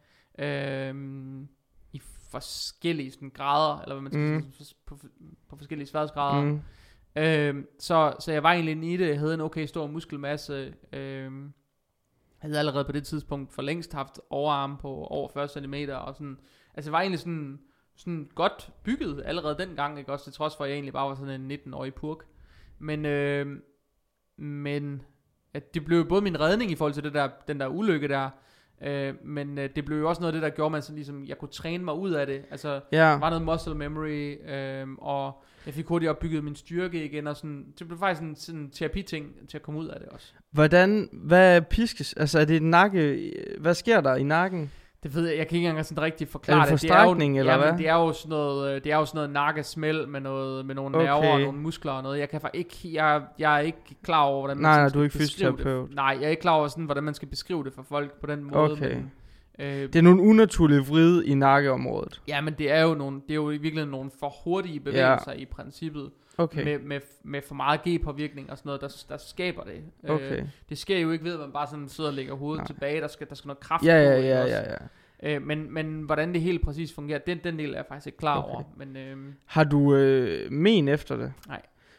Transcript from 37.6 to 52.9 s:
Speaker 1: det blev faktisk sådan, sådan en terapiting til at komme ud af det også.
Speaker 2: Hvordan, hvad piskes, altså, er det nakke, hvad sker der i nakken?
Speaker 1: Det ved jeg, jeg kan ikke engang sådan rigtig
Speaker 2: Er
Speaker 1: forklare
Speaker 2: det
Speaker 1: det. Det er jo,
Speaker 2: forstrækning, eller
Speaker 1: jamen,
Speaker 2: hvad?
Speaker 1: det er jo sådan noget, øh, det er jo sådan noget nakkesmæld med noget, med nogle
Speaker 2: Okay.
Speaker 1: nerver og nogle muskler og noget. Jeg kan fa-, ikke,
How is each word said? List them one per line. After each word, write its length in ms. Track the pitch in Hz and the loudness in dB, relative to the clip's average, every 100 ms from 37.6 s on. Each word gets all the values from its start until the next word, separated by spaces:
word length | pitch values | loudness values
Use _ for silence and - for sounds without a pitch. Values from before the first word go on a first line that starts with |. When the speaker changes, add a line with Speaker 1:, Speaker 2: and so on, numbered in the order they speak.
| - - | -16 -18
Speaker 1:
det 80 | 165 | -14
blev 120 | 170 | -4
faktisk 200 | 196 160 | -2 -2
sådan, 160 | 160 147 | -6 -12
sådan 260 | - 160 | -12 -12
en 80 | 143 | -12
terapiting 640 | - 156 180 190 160 143 - - | -8 -6 -6 -8 -10 -10 -18 -16
til 80 | 151 | -16
at 40 | |
komme 160 | - 151 | -10 -10
ud 80 | 160 | -10
af 120 | - | -12
det 100 | - | -16
også. 240 | - - _ _ | -20 -20 _ _
Speaker 2:
Hvordan, 580 | 147 151 175 190 214 - | 4 8 8 8 4 -2
hvad 480 | - 147 180 185 175 | -6 6 10 10 10
piskes, 520 | 156 - 233 - - | 6 2 2 -2 -8
altså, 260 | - 147 160 | -2 2 4
er 60 | 156 | 6
det 180 | 160 | 4
nakke, 720 | 160 170 202 190 151 135 - - - - | 6 6 6 4 2 0 -6 -10 -10 -4
hvad 140 | 156 | 0
sker 280 | 170 - 220 | 0 4 4
der 140 | 139 131 | 6 2
i 80 | |
nakken? 480 | 139 160 185 180 143 - - _ | 2 2 0 -2 -8 -12 -20 _
Speaker 1:
Det 120 | 156 147 | -6 -2
ved 120 | 170 | -2
jeg, 100 | 156 | -2
jeg 100 | 165 | -2
kan 80 | 170 | 0
ikke 120 | 175 | 0
engang 160 | 156 151 | -2 -4
sådan 180 | 147 | -2
rigtig 220 | 160 160 151 | -4 -4 -10
Speaker 2:
Er 40 | |
Speaker 1:
forklare 360 | - - 151 147 | -6 4 6 6
Speaker 2:
det 60 | |
Speaker 1:
det. 100 | 151 | 4
Det 80 | 160 | 6
er 40 | 185 | 8
jo, 40 | |
Speaker 2:
forstrækning, 380 | 180 170 147 135 | 8 6 2 4
eller 120 | 131 | 4
Speaker 1:
jamen, 140 | 131 151 | 4 4
Speaker 2:
hvad? 100 | 175 | 2
Speaker 1:
det 100 | 160 | 2
er 40 | |
jo 200 | 170 165 | 4 2
sådan 160 | 156 156 | -2 -6
noget, 460 | 156 147 139 139 135 | -4 -2 -2 -4 -4
øh, 80 | |
det 80 | 147 | 0
er 60 | 151 | 0
jo 80 | 147 | 0
sådan 120 | 156 | -4
noget 120 | 143 | -4
nakkesmæld 800 | 143 147 151 143 160 156 156 143 | -2 -2 -2 -6 -4 -2 -2 -4
med 120 | 139 | -8
noget, 460 | 135 135 135 131 135 | -6 -6 -6 -6 -8
med 100 | 135 | -8
nogle 220 | 135 151 | -2 2
Speaker 2:
Okay. 80 | 160 | 4
Speaker 1:
nerver 260 | 147 151 | 4 4
og 60 | 143 | 4
nogle 200 | 139 139 | 2 -2
muskler 320 | 156 160 151 | -8 -6 -6
og 120 | 131 | -6
noget. 160 | 131 143 | -6 -4
Jeg 100 | 143 | -4
kan 120 | 156 - | -6 -6
fa-, 40 | |
ikke, 220 | - 175 - 175 | -6 -8 -12 -8